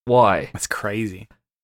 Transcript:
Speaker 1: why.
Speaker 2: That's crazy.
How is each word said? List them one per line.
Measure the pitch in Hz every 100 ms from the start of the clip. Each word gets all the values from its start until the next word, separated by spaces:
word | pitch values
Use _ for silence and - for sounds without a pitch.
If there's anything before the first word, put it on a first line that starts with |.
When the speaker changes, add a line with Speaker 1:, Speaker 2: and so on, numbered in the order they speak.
Speaker 1:
why. | - 123 110 90 67
Speaker 2:
That's | - -
crazy. | - 107 104 110 92 - _ _ _